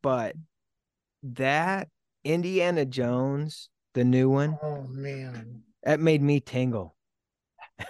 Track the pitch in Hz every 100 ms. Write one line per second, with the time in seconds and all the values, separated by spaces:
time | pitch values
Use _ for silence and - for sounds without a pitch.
0 | 139 127 110 160 160 _ _ _ _ _
1 | _ _ 135 123 131 147 175 196 160 _
2 | _ _ 143 165 175 185 175 170 135 127
3 | 120 123 131 139 151 - - _ _ 123
4 | 123 127 131 135 151 156 151 143 131 135
5 | 139 135 131 120 113 123 - _ - 151
6 | 160 151 143 143 - 127 127 110 90 _
7 | _ _ _ _ _ _ - -